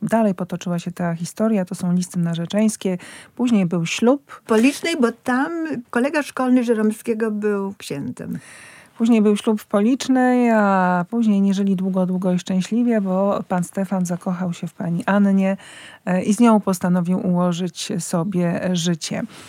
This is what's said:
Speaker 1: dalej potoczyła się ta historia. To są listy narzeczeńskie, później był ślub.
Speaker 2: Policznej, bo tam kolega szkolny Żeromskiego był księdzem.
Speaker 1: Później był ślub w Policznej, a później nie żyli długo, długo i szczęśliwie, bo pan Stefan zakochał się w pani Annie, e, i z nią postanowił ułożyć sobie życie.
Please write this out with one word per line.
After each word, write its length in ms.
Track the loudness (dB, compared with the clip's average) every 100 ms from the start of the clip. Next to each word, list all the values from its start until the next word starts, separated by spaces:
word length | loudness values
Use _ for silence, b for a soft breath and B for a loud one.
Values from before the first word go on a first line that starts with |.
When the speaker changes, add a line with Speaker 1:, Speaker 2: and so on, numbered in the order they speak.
Speaker 1:
dalej 320 | -2 2 2 0
potoczyła 440 | -6 -8 -6 -6
się 120 | -6
ta 240 | -6 -4 -4
historia. 500 | -8 -2 0 0 -2
To 100 | -4
są 180 | -2
listy 260 | 0 -2 -2
narzeczeńskie, 800 | -2 -4 -4 0 0 0 -4 -4 B B B -4
później 300 | 0 2 2
był 200 | 0 -2
ślub. 560 | 0 2 0 _ -12 0
Speaker 2:
Policznej, 480 | 2 2 2 -4 0
bo 120 | 0
tam 400 | -2 -4 -2 -2 -4 -6 -8 -4
kolega 320 | -2 0 -2
szkolny 420 | -4 -2 2 2 4
Żeromskiego 680 | 2 0 -2 -4 -4 -2
był 440 | -2 -2 -2 -4 -8
księdzem. 600 | -10 -8 -8 -10 -10 -10 B B B B B -2
Speaker 1:
Później 240 | 2 4
był 140 | 4 2
ślub 240 | 2 -2
w 60 | 0
Policznej, 840 | 0 2 0 2 2 4 4 4
a 540 | 4 4 4 2 2 0
później 300 | 0 2 4
nie 140 | 2 2
żyli 220 | 0 0
długo, 300 | 0 0 0
długo 260 | 0 0
i 60 | 0
szczęśliwie, 640 | 0 -2 0 0 2 2
bo 420 | 0 0 0 0 -2
pan 160 | -2 -2
Stefan 420 | -4 -4 -2 -2
zakochał 460 | -4 -4 -4 -4
się 140 | -6 -10
w 80 | -8
pani 300 | -4 -4 0
Annie, 500 | 2 4 4 2 -2 B B B B -4
e, 160 | -2
i 120 | 0 4
z 60 |
nią 200 | 6 6
postanowił 640 | 2 -2 0 0 0 -2 0
ułożyć 640 | 0 0 0 -4 -6 -6 -6
sobie 720 | -4 -4 -2 0 0 0 -2
życie. 500 | -2 -2 -2 -4 -6 -8 B